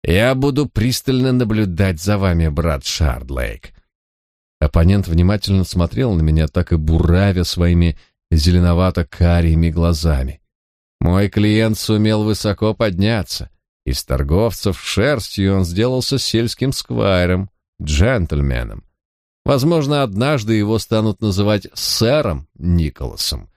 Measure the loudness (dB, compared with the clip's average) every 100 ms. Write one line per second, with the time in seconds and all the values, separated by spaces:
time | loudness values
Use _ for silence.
0 | 2 2 2 2 0 0 -2 -2 -2 -2
1 | -2 0 2 0 0 0 0 0 0 0
2 | -2 0 2 2 2 0 -2 -4 -6 -2
3 | -2 -2 -8 -8 -8 -10 -20 -20 _ _
4 | _ _ _ _ _ _ 0 2 4 2
5 | 2 2 2 0 0 0 0 -2 -2 -2
6 | -2 0 2 2 0 -2 0 0 2 2
7 | 2 2 2 0 -2 0 2 4 2 -2
8 | _ _ _ 2 4 4 4 2 0 0
9 | -6 0 2 4 2 2 2 2 0 2
10 | 0 0 -4 -8 _ _ _ _ _ _
11 | 0 2 0 0 2 2 0 -2 0 2
12 | 2 2 0 -2 -2 -2 -2 0 -2 0
13 | 0 0 -4 -10 -12 _ _ _ -8 -8
14 | -4 -4 0 2 0 -2 -4 -4 -4 -2
15 | 0 -2 -4 -2 0 2 0 0 0 -2
16 | -2 -4 -2 -2 -2 -2 -4 -4 -6 -2
17 | 0 2 2 0 -4 _ _ _ -4 0
18 | 2 0 -2 -2 -2 -2 -6 -12 _ _
19 | _ _ _ _ -2 0 2 0 0 -2
20 | -2 -2 0 -2 0 0 2 -2 0 0
21 | 0 -2 -2 0 0 0 -4 -10 -6 0
22 | 2 2 0 -6 -10 -6 0 2 0 -4
23 | -12 -6 -8 -8 -14